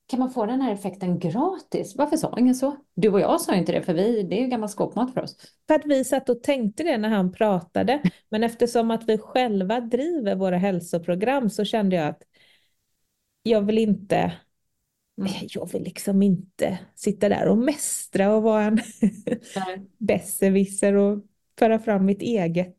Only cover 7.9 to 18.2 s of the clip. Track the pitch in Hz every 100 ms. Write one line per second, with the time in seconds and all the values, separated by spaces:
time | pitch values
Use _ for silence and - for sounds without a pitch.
7.9 | 294 180 - _ 214 233 226 233 233 226
8.9 | 226 226 214 - 254 247 202 185 240 233
9.9 | 240 320 330 202 190 190 180 196 175 170
10.9 | 170 170 175 220 277 214 - 202 226 196
11.9 | 175 151 170 _ _ _ _ _ _ _
12.9 | _ _ _ _ _ 220 220 202 220 220
13.9 | 190 - 165 175 - _ _ _ _ _
14.9 | _ _ - 190 196 - - 180 180 170
15.9 | - - 196 202 175 - - - 180 -
16.9 | - 214 202 208 - 170 208 262 294 -
17.9 | - - 190